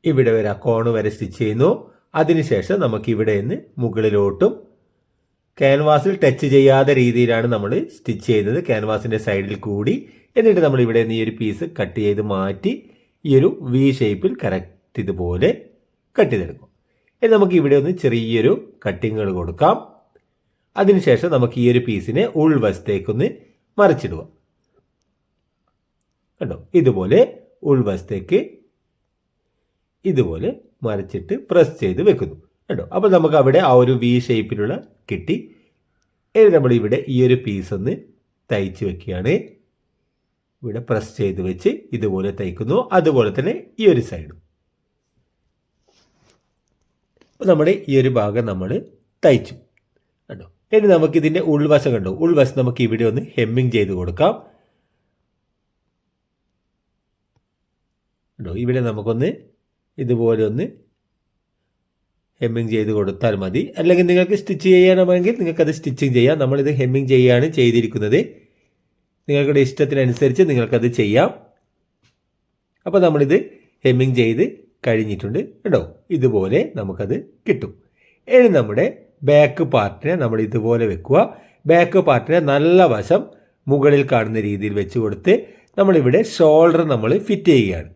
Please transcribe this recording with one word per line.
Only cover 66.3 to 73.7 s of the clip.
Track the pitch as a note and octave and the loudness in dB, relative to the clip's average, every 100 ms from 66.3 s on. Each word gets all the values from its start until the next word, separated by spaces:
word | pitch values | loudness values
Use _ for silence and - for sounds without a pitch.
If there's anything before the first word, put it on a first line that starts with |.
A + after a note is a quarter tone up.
| D#3 | 2
നമ്മളിത് | C3 C#3 C#3 C3+ | 0 0 0 0
ഹെമ്മിങ് | B2+ C3+ C3+ | 0 -2 2
ചെയ്യാണ് | C3 B2 B2 D3+ D#3+ | 4 6 4 2 2
ചെയ്തിരിക്കുന്നത്. | A#2+ A#2 A2+ G#2+ G#2 C#3 - - _ _ _ _ _ _ _ _ - | 2 4 2 0 0 0 0 -10 _ _ _ _ _ _ _ _ -4
നിങ്ങളുടെ | C#3+ C#3+ C#3+ C3 | -2 2 2 0
ഇഷ്ടത്തിനനുസരിച്ച് | - C#3+ C#3 B2+ A2+ C#3 B2+ F3+ | 0 -2 0 0 0 0 2 0
നിങ്ങൾക്കത് | C3 A2+ B2 A#2+ A#2 | 2 0 0 -2 0
ചെയ്യാം. | G#2 A2+ G3 - _ _ _ _ _ _ _ _ _ _ _ _ _ _ - | 0 2 0 -2 _ _ _ _ _ _ _ _ _ _ _ _ _ _ -2
അപ്പോൾ | F#3 F3+ | 2 2
നമ്മളിത് | D3 C3+ F#3+ - - _ | 2 2 0 -2 -18 _